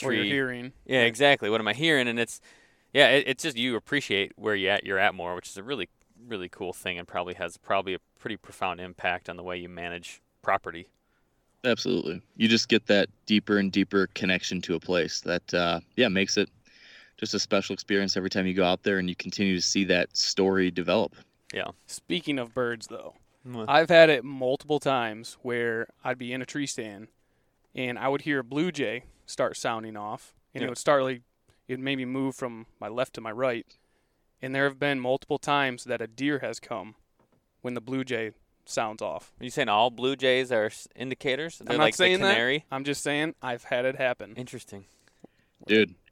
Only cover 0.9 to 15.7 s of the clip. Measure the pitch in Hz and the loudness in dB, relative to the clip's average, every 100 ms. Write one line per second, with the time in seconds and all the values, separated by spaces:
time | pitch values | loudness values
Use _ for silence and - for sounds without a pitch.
0.9 | 131 117 113 143 139 104 110 107 117 165 | 4 4 6 6 6 4 2 2 0 2
1.9 | 147 123 117 113 - - - _ _ _ | 2 2 0 -4 -6 -20 -20 _ _ _
2.9 | 131 131 135 - 131 165 117 127 113 - | 6 8 8 2 -2 -4 -2 -2 -2 -2
3.9 | 147 - 98 98 - 107 101 95 101 - | -4 0 0 0 -2 -2 0 2 0 0
4.9 | 98 101 90 85 90 - 98 110 135 87 | 2 2 0 -6 -8 -10 -12 -8 -8 -8
5.9 | _ _ _ 120 107 90 - 92 - 98 | _ _ _ -12 -10 -10 -8 -10 -8 -8
6.9 | 87 87 92 87 90 87 - - 98 95 | -8 -6 -6 -6 -6 -8 -8 -2 0 0
7.9 | 90 _ _ 120 104 - - 95 87 92 | -2 _ _ -10 -10 -12 -4 -4 -4 -10
8.9 | 90 92 90 - 87 90 90 87 87 87 | -4 -2 -2 -6 -10 -8 -8 -10 -10 -10
9.9 | 87 87 - _ _ - 98 - 82 - | -10 -12 -20 _ _ 0 0 -2 -12 -14
10.9 | _ _ _ _ _ _ _ 123 110 95 | _ _ _ _ _ _ _ 0 0 0
11.9 | 90 - 87 - - 110 113 - 110 - | -2 -2 -6 -10 0 4 4 4 2 4
12.9 | 101 90 _ - 107 - 104 98 98 95 | 2 2 _ 0 2 4 2 2 2 2
13.9 | 101 95 - 95 92 - 92 - 82 - | 2 0 -2 -2 -2 -2 -6 -4 -4 0
14.9 | 90 76 - 87 87 - 90 85 | 0 0 -4 -4 -4 -2 0 2